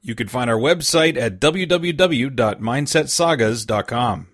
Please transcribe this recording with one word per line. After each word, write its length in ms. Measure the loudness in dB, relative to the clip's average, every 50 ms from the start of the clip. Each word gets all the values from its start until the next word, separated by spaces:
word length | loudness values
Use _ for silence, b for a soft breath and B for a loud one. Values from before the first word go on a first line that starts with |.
You 140 | _ -10 -6
can 120 | -6 -6 -6
find 220 | -4 -2 0 2
our 80 | 2 2
website 580 | 4 2 2 2 2 0 2 2 2 2 2
at 240 | 0 -2 -2 -2 0
w 280 | 0 0 2 0 -2 0
w 260 | 0 0 0 -2 0
w 380 | 2 2 2 2 0 -2 -2
dot 280 | 0 0 0 0 0 -2
mindset 500 | -4 -4 -2 -2 -2 0 0 0 0 2
sagas 580 | 0 0 2 2 2 2 2 0 0 -2 -4 -2
dot 200 | -2 -2 -2 -2
com. 420 | -2 -2 0 0 -2 -4 -8 -14